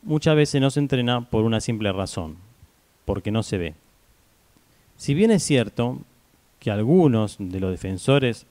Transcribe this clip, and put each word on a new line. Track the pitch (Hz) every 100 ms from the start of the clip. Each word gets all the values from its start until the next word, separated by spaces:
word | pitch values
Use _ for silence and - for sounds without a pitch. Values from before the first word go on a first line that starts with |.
muchas | - 151 160 156
veces | 147 143
no | 139
se | 135
entrena | 143 131 120 123
por | 123 113
una | 110 113
simple | - 113 104
razón, | 95 95 - 80 80 90 _ - _ _ _ -
porque | 98 107
no | 107
se | 107 101
ve. | 85 78 _ _ _ _ _ _ _ _ _ _ _ _
Si | -
bien | 139 220
es | 208
cierto | - 139 107 - 120 131 - _ _ _ _ _
que | -
algunos | 104 110 180 160 113 107 -
de | 95 95
los | 95
defensores | 90 95 95 - 139 131 110 -